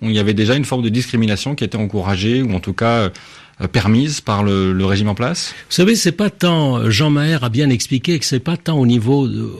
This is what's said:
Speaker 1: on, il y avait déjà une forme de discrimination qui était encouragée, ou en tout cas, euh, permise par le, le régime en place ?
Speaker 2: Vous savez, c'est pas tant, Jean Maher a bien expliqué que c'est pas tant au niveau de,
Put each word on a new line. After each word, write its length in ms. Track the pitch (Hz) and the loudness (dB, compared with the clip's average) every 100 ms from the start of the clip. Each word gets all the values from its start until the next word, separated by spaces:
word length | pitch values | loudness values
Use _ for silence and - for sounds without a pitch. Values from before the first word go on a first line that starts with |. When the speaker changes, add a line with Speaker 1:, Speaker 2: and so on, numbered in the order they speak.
Speaker 1:
on, 80 | 113 | -2
il 60 | 107 | 0
y 40 | |
avait 140 | 104 | 2
déjà 220 | 104 107 135 | 2 2 0
une 100 | 139 | 0
forme 160 | 127 | -2
de 80 | 117 | 0
discrimination 640 | 117 120 120 110 101 135 143 | -2 -2 0 0 0 -4 -4
qui 80 | |
était 140 | 110 110 | -4 -4
encouragée, 640 | 104 104 90 92 104 127 | -4 -2 -2 -2 0 0
ou 120 | 127 | 0
en 60 | 92 | -2
tout 140 | 101 | -4
cas, 300 | 90 117 117 | -2 0 2
euh, 60 | 95 - - - - - 92 | 0 -4 -16 -20 -20 -10 -4
permise 480 | 117 101 113 151 147 | 0 2 2 2 -4
par 200 | - 101 | -2 0
le, 300 | 101 98 95 | 2 2 0
le 140 | 92 95 | 0 0
régime 240 | 98 104 | 0 0
en 60 | 98 | -2
place ? 380 | 123 180 - - - | -2 -4 -8 -12 -6
Speaker 2:
Vous 80 | - | 0
savez, 220 | 185 226 | 2 2
c'est 160 | 180 | 0
pas 160 | 165 208 | 0 -2
tant, 600 | - 175 165 143 123 113 | 0 0 2 2 2 2
Jean 200 | 104 156 | 2 2
Maher 340 | 147 151 160 | 2 2 0
a 60 | 120 | 0
bien 200 | 113 147 | 0 2
expliqué 480 | 120 - 131 175 165 | 0 0 -2 0 -2
que 60 | |
c'est 160 | - 127 | 0 -2
pas 160 | - 175 | -2 -4
tant 220 | - 156 | -2 2
au 80 | 123 | 4
niveau 420 | 120 110 143 127 | 4 2 2 0
de, 240 | 104 110 90 | -4 -8 -8